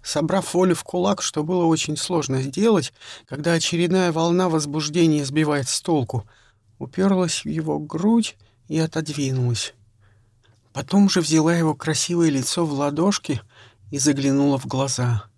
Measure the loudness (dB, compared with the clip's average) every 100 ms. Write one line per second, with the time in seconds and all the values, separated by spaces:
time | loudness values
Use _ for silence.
0 | -4 -4 0 0 0 2 2 2 -2 -2
1 | 0 0 -2 -4 -2 2 2 2 0 -6
2 | -2 -2 0 -2 -4 0 2 2 0 _
3 | -20 -20 _ -6 0 0 0 0 2 2
4 | 2 0 2 2 2 0 -2 -4 -2 2
5 | 4 2 0 0 2 0 -2 -6 0 0
6 | 0 -6 -8 _ _ _ _ _ -10 0
7 | 2 2 0 -2 -6 -6 -4 -4 -4 -2
8 | 2 2 0 -8 _ _ _ -2 -2 -4
9 | -6 -4 -2 0 0 -2 -6 _ _ _
10 | _ _ _ _ _ _ _ -12 0 4
11 | 4 4 2 4 4 2 0 0 -4 -2
12 | -2 2 2 2 -2 -2 -2 -2 -2 0
13 | 0 0 -4 -8 -8 -20 -20 _ -12 -2
14 | 0 2 2 2 2 0 -2 -4 -2 -2
15 | 0 -2 -4